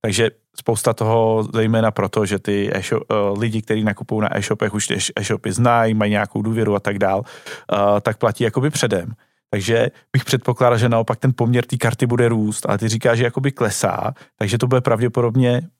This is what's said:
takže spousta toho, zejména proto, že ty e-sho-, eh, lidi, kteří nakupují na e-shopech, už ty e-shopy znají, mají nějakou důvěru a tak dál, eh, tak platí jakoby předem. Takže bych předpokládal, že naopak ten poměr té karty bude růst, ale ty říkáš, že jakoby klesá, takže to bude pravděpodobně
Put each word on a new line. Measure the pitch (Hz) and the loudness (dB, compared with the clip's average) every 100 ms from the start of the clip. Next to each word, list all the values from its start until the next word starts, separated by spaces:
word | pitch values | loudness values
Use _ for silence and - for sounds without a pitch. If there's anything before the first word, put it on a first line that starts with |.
takže | 113 101 113 - _ - | -2 0 0 -2 _ -8
spousta | - 113 - | -4 0 0
toho, | 113 110 113 110 110 107 | 0 0 2 2 2 0
zejména | 113 110 113 110 | 0 2 2 0
proto, | 101 98 - 101 | 0 -2 0 -2
že | 98 | -2
ty | - 101 101 | -2 -2 -2
e-sho-, | 98 95 113 - | -4 -2 -4 -2
eh, | 107 101 101 | -2 0 -2
lidi, | 113 110 | -2 -4
kteří | 104 110 | -2 0
nakupují | 107 98 - 110 | 0 -2 -4 -2
na | 107 - | -2 -2
e-shopech, | 101 104 110 | -4 -2 -2
už | 107 - | -2 -4
ty | 104 - - | -4 -4 -4
e-shopy | 101 104 107 | -4 -4 -4
znají, | 98 120 117 113 | 0 2 4 2
mají | 110 104 | 2 2
nějakou | 104 104 - | 0 -2 -4
důvěru | 104 113 107 | -2 0 0
a | 101 | 0
tak | 101 101 | -2 0
dál, | 98 98 113 - - - - | 0 0 -4 -14 -18 -18 -4
eh, | 104 101 104 | 0 2 2
tak | 113 110 | 0 0
platí | 117 104 | -2 0
jakoby | 117 127 139 | -2 0 -2
předem. | - 120 101 85 113 _ _ _ | -2 -2 -2 -4 -14 _ _ _
Takže | 104 92 117 117 - _ | -6 0 0 0 -4 _
bych | 131 | -4
předpokládal, | - 131 - 123 123 117 | 0 -2 0 2 4 4
že | 120 | 2
naopak | 117 113 113 | 2 0 0
ten | 135 127 | 0 0
poměr | 120 123 - | 2 0 0
té | 120 | -2
karty | 120 107 127 | -2 0 0
bude | 120 120 | 2 2
růst, | 113 107 104 - | 2 -2 -4 -4
ale | 101 | -2
ty | 113 | 0
říkáš, | 110 120 117 | 0 2 2
že | |
jakoby | 123 131 139 | 0 0 -4
klesá, | - 113 - 98 - - - - _ | 0 -2 0 -2 0 -4 -6 -18 _
takže | 104 117 | -2 0
to | 127 | 2
bude | 127 | 2
pravděpodobně | 123 113 120 123 120 117 123 123 175 _ | 2 0 0 0 0 2 2 2 -4 _